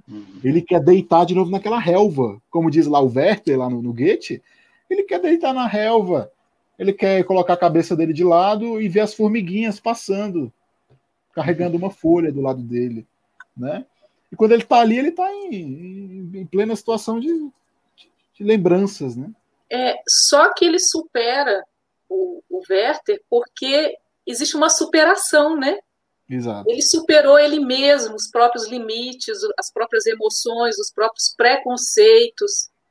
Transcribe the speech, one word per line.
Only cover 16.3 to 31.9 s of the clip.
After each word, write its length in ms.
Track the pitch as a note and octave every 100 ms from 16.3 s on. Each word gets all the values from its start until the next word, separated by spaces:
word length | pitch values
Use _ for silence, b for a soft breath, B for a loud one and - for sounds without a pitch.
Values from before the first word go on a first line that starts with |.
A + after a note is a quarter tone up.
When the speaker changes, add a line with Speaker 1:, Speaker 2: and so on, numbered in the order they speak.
Speaker 2:
em 100 | G3
plena 300 | F3+ F#3+ A3
situação 440 | A3 - A3 A3+ A3+
de, 80 | D4
de, 840 | E4 D4 - _ _ _ _ _ _ _
de 80 | -
lembranças, 720 | G#3 A3 F3+ F3+ G3 - C3+
né? 160 | A#2+ D#3 - _ _ -
Speaker 3:
É, 240 | B3 B3+ - -
só 460 | - - C#4+ E4+
que 120 | -
ele 120 | F4 F4
supera 840 | - E4 D#4 A#3+ A#3 C4+ C4+ G3+ - _ _ _ -
o, 340 | - F#3 - -
o 140 | F3+ F#3
Werther 520 | F#3+ A#3+ D4+ - G3+ -
porque 680 | A#3+ A#3+ - C4+ C#4+ D4+ - _ _ -
existe 280 | A#3+ D4
uma 140 | D4+ D#4+
superação, 880 | - D#4+ D#4+ D#4 G4 - D4+ D4 D#4+
né? 220 | C4+ G4+ - _ _ _ -
Speaker 2:
Exato. 400 | B2+ A#2+ G#2 G#3
Speaker 3:
Ele 140 | B3
superou 560 | - D#4+ D#4+ D4+ C#4 D4
ele 200 | D4 D4+
mesmo, 560 | B3+ C4 C#4 C#4+ A3
os 120 | G#3+ -
próprios 400 | A#3 A#3+ A#3+ A3
limites, 720 | B3 A3 A3+ B3 B3+ - G#3 G#3 -
as 140 | -
próprias 340 | G#3+ A#3 A3+
emoções, 720 | A3 A3+ G#3+ - A#3+ A#3 A#3 G3+
os 140 | G#3
próprios 420 | - A3 - -
preconceitos. 1300 | - A#3 C4+ B3 B3 -